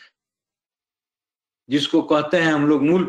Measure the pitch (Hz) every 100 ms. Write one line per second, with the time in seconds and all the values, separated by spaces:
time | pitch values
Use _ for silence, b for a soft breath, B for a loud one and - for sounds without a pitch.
0 | B _ _ _ _ _ _ _ _ _
1 | _ _ _ _ _ _ - 139 - 165
2 | - 156 147 180 165 151 147 147 143 180